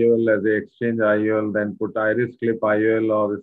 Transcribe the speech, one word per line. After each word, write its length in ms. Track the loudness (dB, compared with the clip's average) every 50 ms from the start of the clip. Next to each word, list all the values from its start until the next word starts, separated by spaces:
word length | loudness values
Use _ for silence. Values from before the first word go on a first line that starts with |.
| 4
O 80 | 4 4
L 160 | 2 2 2
as 140 | 2 2 2
a 80 | 0 0 0 -2
exchange 380 | -6 _ -6 -4 -4 -2 0
I 280 | 2 2 2 2 0 0
O 100 | 0 0 -2
L, 80 | -2 -2
then 240 | -2 -4 -4 -4 -6
put 180 | -8 -6 -4
iris 380 | -2 -2 0 0 0 -2 -4 -4 -4
clip 240 | -4 -4 -2 0 0
I 140 | 0 0 2
O 180 | 2 2 2
L 160 | 2 0 0 0
or 300 | 0 0 -2 -2 -6